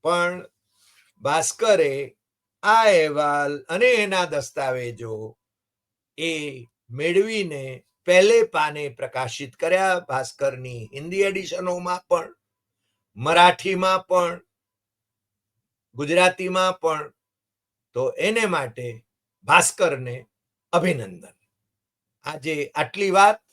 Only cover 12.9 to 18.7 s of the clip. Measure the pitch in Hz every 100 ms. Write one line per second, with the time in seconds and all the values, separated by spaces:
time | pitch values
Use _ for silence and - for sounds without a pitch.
12.9 | _ _ - 135 170 180 175 196 185 185
13.9 | 185 - 180 175 175 _ _ _ _ _
14.9 | _ _ _ _ _ _ _ _ _ _
15.9 | 120 143 170 180 180 185 185 185 185 160
16.9 | 151 151 _ _ _ _ _ _ _ _
17.9 | 120 131 - 180 226 208 165 127